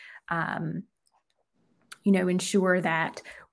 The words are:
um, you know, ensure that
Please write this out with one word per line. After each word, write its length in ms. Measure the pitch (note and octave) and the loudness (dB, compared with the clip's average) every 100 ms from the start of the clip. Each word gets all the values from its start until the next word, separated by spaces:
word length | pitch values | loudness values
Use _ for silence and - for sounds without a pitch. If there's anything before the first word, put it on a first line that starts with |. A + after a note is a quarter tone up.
| - - - | -20 -20 -6
um, 540 | E3+ D#3+ - D#3+ D#3+ - _ _ _ _ _ _ _ _ _ _ - G3+ | -4 -2 -4 -6 -6 -10 _ _ _ _ _ _ _ _ _ _ -4 2
you 80 | |
know, 160 | F#3+ F3+ | 4 4
ensure 500 | F3+ - G3+ F#3 F3+ | 0 2 2 4 2
that 420 | F3 D#3+ E3 - - - - | 2 0 -2 -6 -14 -20 -6